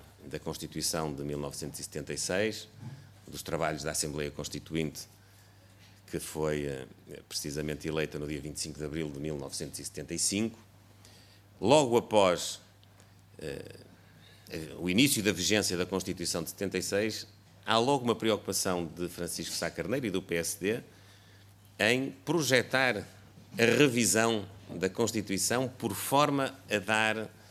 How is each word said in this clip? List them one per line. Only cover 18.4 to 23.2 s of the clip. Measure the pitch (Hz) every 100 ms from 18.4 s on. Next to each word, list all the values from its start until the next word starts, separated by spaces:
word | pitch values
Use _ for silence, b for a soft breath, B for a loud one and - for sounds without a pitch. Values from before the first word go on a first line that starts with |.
| - 95 98 90 82
de | 82 87
Francisco | - 85 - 82
Sá | - 82
Carneiro | 85 82 131 123
e |
do | 92
P | 92 85
S | 82 -
D | 92 117 - b b b b b b b - -
em | 104 123 135 -
projetar | - 170 131 127 110 131 131 107
a | - -